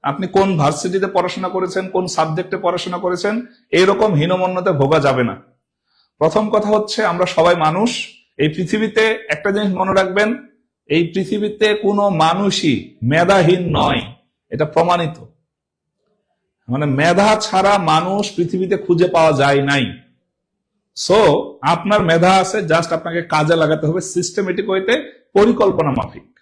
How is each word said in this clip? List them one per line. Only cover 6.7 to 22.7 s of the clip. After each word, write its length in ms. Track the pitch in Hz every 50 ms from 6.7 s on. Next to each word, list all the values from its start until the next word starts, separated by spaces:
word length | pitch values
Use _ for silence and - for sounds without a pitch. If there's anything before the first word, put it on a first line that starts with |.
| 214 214 208 - - - 220
আমরা 220 | 180 170 175 180
সবাই 300 | 175 - - 160 175 175
মানুষ। 520 | 170 156 156 160 185 202 139 - - - - - _ _ _ _
এই 120 | - 156 151
পৃথিবীতে 800 | 156 - 180 165 - 214 220 208 214 220 220 220 220 226 - -
একটা 220 | 151 - - 202
জিনিস 180 | 196 214 214 196
মনে 240 | 185 180 190 190
রাখবেন, 440 | 190 190 190 185 185 202 208 220 247 - - - _ _ _ _ _ _ _
এই 260 | _ 143 165 170 165 -
পৃথিবীতে 600 | 190 185 - 214 208 208 208 208 - 214 214 208
কোনো 340 | 208 208 196 208 202 202 202
মানুষই 880 | 185 160 156 160 170 190 202 196 - - - 160 123 101 - - - _
মেধাহীন 760 | 110 120 147 165 175 180 196 196 170 165 185 180 180 156 151
নয়, 240 | 147 151 147 135 117 92 101 123 _ _ _ _ _ _ _
এটা 140 | - 139 151
প্রমাণিত। 600 | 151 - 160 170 175 175 175 170 147 - - - - _ _ _ _ _ _ _ _ _ _ _ _ _ _ _ _ _ _ _ _ _ _ _ _ _ _ _ -
মানে, 180 | 120 143 151
মেধা 500 | 143 131 135 151 170 175 185 202 220 220 214
ছাড়া 380 | - - - 190 190 196 208 196
মানুষ 540 | 175 156 156 160 170 185 196 202 196 - -
পৃথিবীতে 400 | - 175 165 - 180 190 180 202
খুঁজে 320 | 175 - - 175 165 180 180
পাওয়া 240 | 185 165 160 160
যায় 300 | 151 135 139 143 143 139
নাই। 240 | 139 139 143 139 123 98 90 - _ _ _ _ _ _ _ _ _ _ _ _ _ _ _ _ _ _ _ - - -
So, 360 | 180 220 214 165 147 - - - - -
আপনার 400 | - 143 170 170 - 196 208 208
মেধা 300 | 202 165 165 170 175 180
আছে, 260 | 190 190 180 185 - 220
just 360 | 180 156